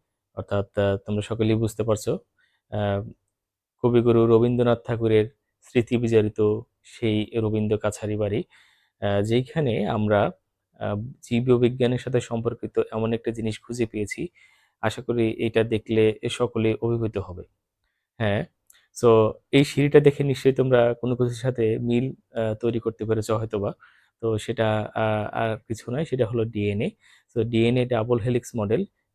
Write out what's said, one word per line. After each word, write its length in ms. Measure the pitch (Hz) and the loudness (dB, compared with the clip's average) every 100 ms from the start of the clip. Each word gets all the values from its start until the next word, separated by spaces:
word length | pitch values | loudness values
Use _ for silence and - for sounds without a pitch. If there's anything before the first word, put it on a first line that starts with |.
| _ _ _ - | _ _ _ -14
অর্থাৎ, 440 | 92 101 98 - | -4 -4 -4 0
আহ, 180 | 101 98 | 0 0
তোমরা 240 | - 104 | -4 -6
সকলেই 340 | - 113 110 110 | -4 -2 0 2
বুঝতে 280 | 110 - | 0 -2
পারছো, 300 | 113 107 - 165 _ _ _ _ - | -2 -2 -2 -6 _ _ _ _ -10
আহ, 380 | 104 104 98 110 - _ _ _ _ _ _ | -4 -2 -2 -6 -14 _ _ _ _ _ _
কবিগুরু 420 | 123 120 117 113 117 | 2 2 4 4 6
রবীন্দ্রনাথ 540 | 113 117 123 120 117 - | 6 4 2 2 0 -2
ঠাকুরের 380 | 117 113 110 107 _ _ _ | -2 2 2 2 _ _ _
স্মৃতি 360 | - 127 113 120 | -4 -2 0 0
বিজড়িত 640 | 117 113 104 - 107 110 - _ | 2 2 2 0 0 0 -6 _
সেই 420 | _ - 113 107 104 113 | _ -6 -2 -2 -2 -2
রবীন্দ্র 420 | 110 107 107 107 | -2 -2 0 -2
কাছারি 400 | 107 - 104 104 | -2 -6 -6 -4
বাড়ি, 260 | 104 107 - _ _ _ _ - | -2 -4 -6 _ _ _ _ -8
আহ, 200 | 104 101 | -2 0
যেইখানে 680 | 107 120 131 165 139 110 208 | 0 0 -2 -2 -2 -2 -2
আমরা, 440 | 113 104 104 131 - _ _ _ - | 0 2 2 2 -4 _ _ _ -10
আহ, 160 | 104 104 123 - | -6 -6 -8 -12
জীববিজ্ঞানের 760 | - 117 127 120 123 123 120 123 | -4 0 4 4 4 2 0 0
সাথে 220 | - 123 | -2 -4
সম্পর্কিত 600 | - 117 113 - 107 - 110 | -2 -4 -4 -6 -6 -2 -2
এমন 220 | 110 110 | -2 -2
একটা 180 | 113 - | -2 -4
জিনিস 280 | 113 110 107 | -6 -6 -6
খুঁজে 260 | - 123 113 | -8 -6 -6
পেয়েছি, 420 | 107 101 - - _ _ _ _ _ | -4 -8 -8 -10 _ _ _ _ _
আশা 200 | 110 - | -6 -6
করি 300 | 127 120 113 | -4 0 0
এটা 320 | - 113 113 | 0 -2 0
দেখলে 560 | 113 110 - 110 110 107 113 | 0 -2 -2 2 2 2 -6
সকলে 480 | - 120 113 110 110 | -4 -4 -2 -2 0
অভিভূত 360 | 117 117 113 101 | -2 -2 -4 -6
হবে। 260 | 95 90 - _ _ _ _ _ _ - | -8 -12 -18 _ _ _ _ _ _ -6
হ্যাঁ, 260 | 107 101 170 _ _ _ _ - | -2 -2 -4 _ _ _ _ 0
so 360 | 120 113 110 - _ | 6 6 4 0 _
এই 120 | 139 143 | 2 2
সিঁড়িটা 340 | - 143 147 | 2 4 6
দেখে 240 | 143 143 | 6 4
নিশ্চয়ই 300 | 143 131 139 | -2 0 2
তোমরা 400 | 131 131 123 120 | 2 4 4 4
কোনো 220 | 120 123 123 | 2 -4 0
কিছুর 180 | 123 | -2
সাথে 460 | 120 131 123 110 120 | -2 -4 0 0 0
মিল, 260 | 120 120 131 | 0 0 -2
আহ, 420 | - _ 117 110 | -6 _ -6 -4
তৈরি 260 | 110 117 117 | -2 -2 -2
করতে 260 | 113 - 107 | -4 -6 -2
পেরেছো 320 | 110 107 110 | -2 0 -2
হয়তোবা। 360 | 113 104 101 - - _ _ _ | -2 -4 -4 -6 -16 _ _ _
তো 160 | 113 107 | -2 -2
সেটা, 540 | - 113 110 107 107 113 | -4 -2 0 0 -2 -2
আহ, 400 | 110 107 104 120 | 0 0 -4 -4
আর 220 | 113 110 - | -4 -4 -8
কিছু 240 | 110 - | -12 -8
নয়, 140 | 127 165 | -6 -4
সেটা 200 | 127 107 | -2 0
হলো 200 | 117 113 | 0 -4
ডিএনএ। 440 | 107 104 101 160 - _ _ _ 120 | -2 -2 -2 -4 -8 _ _ _ -4
So 80 | |
ডিএনএ 420 | 113 113 117 127 123 | -2 2 2 2 0
ডাবল 340 | 113 117 120 | -2 0 0
হেলিক্স 320 | 120 120 - 117 | 0 -2 -4 -4
মডেল, 300 | 101 131 202 _ _ | 0 0 -2 _ _